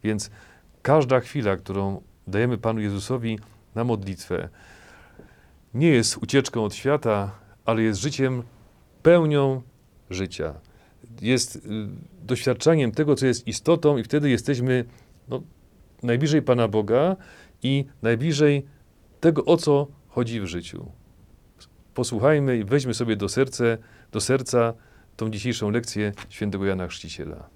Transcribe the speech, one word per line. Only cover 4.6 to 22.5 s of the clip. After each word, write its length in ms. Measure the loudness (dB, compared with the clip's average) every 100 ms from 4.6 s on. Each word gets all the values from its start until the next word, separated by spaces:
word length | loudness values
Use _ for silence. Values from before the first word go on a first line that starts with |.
| -20 -20 -20 -20 -20 -20 -20 _ _ _ _
nie 140 | 0 4
jest 280 | 4 2 -4
ucieczką 480 | 0 0 0 -2
od 100 | -4
świata, 560 | -2 -2 0 0 0 -2 -10 -20 -10
ale 180 | -2 2
jest 180 | 2 0
życiem, 420 | -4 -2 -2 -2 -8 -18 -20 _ _ _
pełnią 600 | 4 6 4 2 2 -2 -8 _ _ _ _
życia. 440 | -6 -6 -6 -8 -8 -18 -20 _ _ -20 -8
Jest, 360 | 0 0 -2 -10
y, 40 | -10 -10 -10 -12 -18 -20
doświadczaniem 680 | -6 -4 -2 0 2 4 2
tego, 220 | 0 0
co 120 | 2 2
jest 220 | 0 -4
istotą 480 | -4 0 4 4 2
i 80 |
wtedy 260 | 0 0 2
jesteśmy, 540 | 0 0 -2 0 0 -2 -12 _ _ -10
no, 140 | -10 -10 _ _ _ -20 _
najbliżej 400 | -2 0 4 2
Pana 260 | 4 2 4
Boga 480 | 2 2 2 2 -2 -8 -20 -20 _
i 220 | -2 -2 -2 -4
najbliżej 640 | 0 0 0 4 4 4 -2 -18 _ _ _ _
tego, 240 | 2 2
o 120 | 2 2
co 300 | 4 2 0 -8 _
chodzi 320 | -4 -2 -4
w 60 | -6
życiu. 440 | -8 -10 -14 -16 -18 -20 _ _ _ _ _ -20 _ _
Posłuchajmy 640 | -6 -4 2 4 4 2